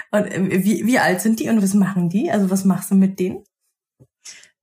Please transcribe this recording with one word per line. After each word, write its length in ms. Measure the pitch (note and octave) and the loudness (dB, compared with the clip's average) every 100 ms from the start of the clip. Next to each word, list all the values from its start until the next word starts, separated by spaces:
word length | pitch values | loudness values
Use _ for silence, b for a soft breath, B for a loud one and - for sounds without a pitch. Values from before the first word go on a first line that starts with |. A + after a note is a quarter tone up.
| B | B
Und, 140 | G#3 | -2
äh, 400 | - - F#3+ F#3+ | -2 -2 0 0
wie, 220 | G3 - G#3+ | 0 0 0
wie 120 | B3+ | 2
alt 220 | D#3+ F#3 | 2 0
sind 180 | A3+ A3 | 0 -2
die 100 | - | 0
und 140 | A3+ | 0
was 100 | G3 | 2
machen 360 | G3+ F#3 F3+ F3 | 2 2 0 -2
die? 240 | G3 E4 | -2 -2
Also 180 | G#3 F#3+ | 0 0
was 140 | F#3+ | 0
machst 260 | F#3+ F3 - | 0 0 0
du 60 | G3 | 2
mit 240 | F#3+ F#3+ | 2 0
denen? 240 | F#3 - - _ _ _ _ _ _ _ B B B _ | -6 -6 -14 _ _ _ _ _ _ _ B B B _